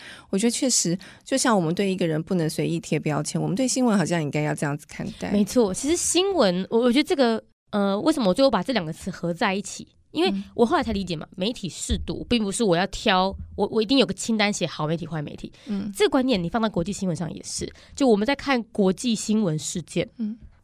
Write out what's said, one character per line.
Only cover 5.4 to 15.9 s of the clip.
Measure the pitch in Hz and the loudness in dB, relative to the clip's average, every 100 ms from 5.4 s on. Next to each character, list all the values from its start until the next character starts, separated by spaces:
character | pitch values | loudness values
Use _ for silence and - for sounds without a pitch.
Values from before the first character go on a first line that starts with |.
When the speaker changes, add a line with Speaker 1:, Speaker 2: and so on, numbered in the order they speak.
Speaker 2:
错， | 196 254 202 | 2 4 2
其 | 185 277 | 0 -2
实 | 339 | 0
新 | - - 392 | 0 2 2
闻， | 359 202 175 190 | 4 2 2 0
我， | 226 | 2
我 | 247 | 4
觉 | 240 | 4
得 | - | 2
这 | |
个， | 285 240 226 - _ - | 2 2 2 -6 _ -6
呃， | 208 202 98 | -2 0 0
为 | 302 | 2
什 | 311 | 2
么 | 196 | 2
我 | |
最 | 180 | 4
后 | 269 | 4
把 | 202 | 4
这 | 180 | 0
两 | 226 | -2
个 | 160 | -4
词 | 165 196 | -8 -8
合 | - 170 | -6 -4
在 | 170 220 | 0 0
一 | 190 | -2
起？ | - - - _ _ | -6 -12 -16 _ _
因 | 302 | 0
为 | 370 196 - | 0 0 -4
我 | - | 0
后 | 233 240 | 2 2
来 | |
才 | 226 | 0
理 | 202 | -4
解 | 190 | -4
嘛， | 156 - | -6 -8
Speaker 1:
嗯。 | - | -4
Speaker 2:
媒 | 196 | -4
体 | - 170 | -4 -8
识 | - - - | -8 -4 -4
读 | - 156 - | -4 -6 0
并 | 240 | 0
不 | 202 | 0
是 | 190 | 0
我 | 220 | 2
要 | 165 190 | 2 0
挑， | - 220 185 190 - - - | -2 0 2 0 -4 -10 -4
我， | 202 | -2
我 | 220 | 0
一 | |
定 | 214 269 | 2 4
有 | 190 | 2
个 | |
清 | 190 - 220 | 0 -2 0
单 | 208 | 0
写 | - 165 | 0 -4
好 | - 151 | -4 -4
媒 | 165 | -4
体、 | 151 | -4
坏 | 160 | -8
媒 | 143 - | -8 -12
体。 | - - - | -14 -14 -8
Speaker 1:
嗯。 | 196 208 | -6 -4